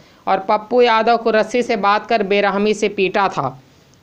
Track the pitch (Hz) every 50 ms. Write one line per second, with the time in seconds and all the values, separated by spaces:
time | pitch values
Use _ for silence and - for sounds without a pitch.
0 | - _ _ _ _ - 190 190 - - 214 208 214 - 240 247 240 240 220 220
1 | 220 233 240 226 233 226 214 214 208 214 - 247 240 254 233 202 196 202 208 214
2 | 214 - 233 220 202 185 202 202 202 196 190 202 208 214 208 208 214 202 208 208
3 | 190 180 - 208 196 185 - 160 143 123 - - _ _ _ _ _ _ _ _